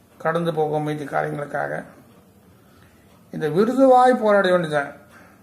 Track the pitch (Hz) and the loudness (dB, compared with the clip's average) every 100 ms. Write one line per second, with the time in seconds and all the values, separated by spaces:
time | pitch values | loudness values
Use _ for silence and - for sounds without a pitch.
0 | _ - 160 165 170 156 151 151 151 151 | _ -8 -4 -4 -4 -2 -2 -4 -4 -8
1 | 139 156 151 151 143 143 143 156 - - | -6 -4 -4 -6 -8 -8 -6 -8 -12 -20
2 | _ _ _ _ _ _ _ _ _ _ | _ _ _ _ _ _ _ _ _ _
3 | _ _ _ 165 156 160 220 262 269 254 | _ _ _ -6 -4 0 0 4 6 6
4 | 254 233 214 202 185 180 160 147 143 - | 6 2 2 2 2 0 0 -4 -6 -12
5 | - - - _ | -20 -20 -20 _